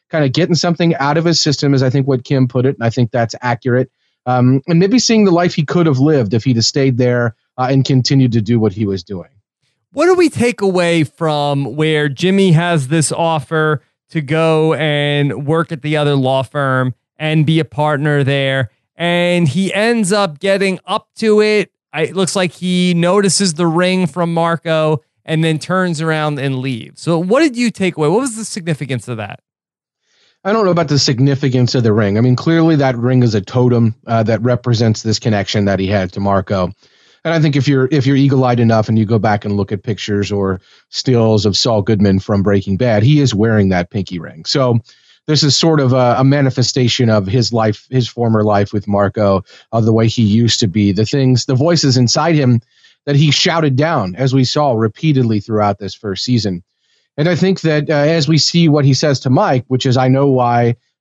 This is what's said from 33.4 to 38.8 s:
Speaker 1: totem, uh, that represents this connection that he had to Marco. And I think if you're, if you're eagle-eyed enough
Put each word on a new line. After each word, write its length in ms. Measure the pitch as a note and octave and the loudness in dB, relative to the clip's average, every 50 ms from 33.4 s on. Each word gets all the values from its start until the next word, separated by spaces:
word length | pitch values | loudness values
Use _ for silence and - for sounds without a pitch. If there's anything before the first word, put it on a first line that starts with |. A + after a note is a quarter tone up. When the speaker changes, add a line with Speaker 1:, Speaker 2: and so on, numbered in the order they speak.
Speaker 1:
totem, 520 | F#2 - - B2 B2 B2 A#2+ A#2 A#2 A2+ A2 _ _ - | -4 -2 0 0 2 2 2 2 2 0 -2 _ _ -4
uh, 160 | A#2 A2+ A2+ | -2 0 0
that 180 | A2 A#2 G2 | 0 0 0
represents 600 | A2+ B2+ B2 A#2+ - B2 A#2+ G#2+ A#2+ A2 G#2+ - - | 0 0 -2 -2 0 0 0 2 2 0 0 0 -2
this 160 | A2 G#2+ - | -4 -4 -2
connection 460 | - A#2+ G#2+ G2+ F#2+ - - A2 G2+ | -2 -2 -2 -2 -2 -2 -2 0 0
that 140 | G2 G2 F#2 | 0 0 0
he 80 | F#2+ F#2 | 0 0
had 240 | G#2 G2+ F#2 F#2 - | 0 -2 -2 -4 -6
to 60 | G2+ | -4
Marco. 520 | G2 G2+ G2 F#2+ F#2 - G#2 F#2+ F2+ F2 F#2+ _ _ _ _ _ _ _ _ _ - | -2 0 0 0 -2 -2 -2 -2 -2 -4 -6 _ _ _ _ _ _ _ _ _ -6
And 80 | D#3+ E3 | -2 0
I 80 | E3 | 0
think 160 | D3+ D#3 C3+ C#3+ | 2 2 0 0
if 100 | C3 D3 | 0 2
you're, 220 | C#3+ C3 C3 B2+ | 2 2 2 2
if 140 | D#3 D3 A#2 C3 | 0 0 2 2
you're 80 | C#3 | 2
eagle-eyed 460 | C3 C#3 C#3 C#3+ C3+ C3 B2 B2 A#2 | 2 2 2 2 2 2 2 2 2
enough 260 | A#2+ A2+ A2+ A2 | 2 2 2 2